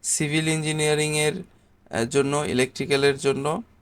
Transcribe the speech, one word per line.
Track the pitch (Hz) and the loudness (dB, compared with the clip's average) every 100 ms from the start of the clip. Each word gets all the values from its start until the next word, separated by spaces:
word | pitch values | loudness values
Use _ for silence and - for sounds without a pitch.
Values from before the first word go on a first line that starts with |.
সিভিল | - - 151 151 160 | -4 -2 0 0 0
ইঞ্জিনিয়ারিংয়ের, | 160 151 156 151 151 151 151 151 165 | 0 -2 0 2 2 0 0 0 -2
আহ, | 92 _ _ _ _ - | -10 _ _ _ _ -4
জন্য, | 120 139 139 147 | 0 2 2 0
ইলেকট্রিক্যালের | 147 123 127 - 135 139 139 139 | 0 0 0 -2 -2 2 2 2
জন্য | 143 135 143 170 233 _ | 0 0 -2 -4 -8 _